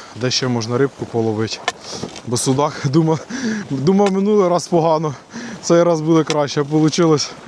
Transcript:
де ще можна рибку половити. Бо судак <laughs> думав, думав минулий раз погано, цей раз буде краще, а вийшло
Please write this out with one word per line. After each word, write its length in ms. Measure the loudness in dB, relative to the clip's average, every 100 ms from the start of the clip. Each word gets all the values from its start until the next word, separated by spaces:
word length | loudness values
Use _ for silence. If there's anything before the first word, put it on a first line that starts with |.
| -10 -6
де 100 | -4
ще 180 | -2 -2
можна 300 | -2 -2 0
рибку 280 | 0 -2 -6
половити. 520 | -2 -2 -2 -4 -6 -8 -10 -10 -12 -12 -12 -6
Бо 100 | -4
судак 360 | 0 0 0 -2
<laughs> 40 |
думав, 360 | 0 2 2 0 -4 -6 -6 -6 -6
думав 420 | -2 2 4 2
минулий 360 | 2 2 2 2
раз 200 | 0 0
погано, 460 | 2 2 2 -2 -6 -14 -16 -14 -6
цей 200 | 2 4
раз 180 | 4 2
буде 240 | 2 2
краще, 360 | 2 0 0 -2
а 160 | 0 2
вийшло 420 | 2 4 4 2 0 -10